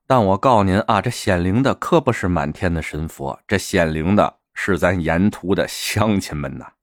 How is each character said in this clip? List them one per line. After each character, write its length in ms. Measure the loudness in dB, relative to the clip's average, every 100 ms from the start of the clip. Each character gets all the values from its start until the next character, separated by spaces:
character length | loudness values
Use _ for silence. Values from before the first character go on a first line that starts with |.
| 0
但 180 | 2 4
我 100 | 2
告 220 | 4 4
诉 60 |
您 140 | 4 2
啊， 200 | 2 0
这 100 | 0
显 320 | -4 0 0
灵 200 | 2 2
的 120 | 0
可 240 | -2 0 0
不 140 | 2
是 160 | -2 0
满 240 | 0 -2
天 200 | -4 -2
的 100 | -2
神 260 | -4 -6 -8
佛， 320 | -8 -10 -10 -4
这 80 | -4
显 360 | 0 0 0
灵 220 | 0 2
的 200 | 2 2 -2 _
是 240 | -8 -2 0
咱 260 | 2 0
沿 280 | 0 2 2
途 240 | 0 -2
的 120 | -2 -2
乡 540 | -4 -6 -2 0 0
亲 160 | -2 -8
们 220 | -8 -10
呐。 80 | -16 _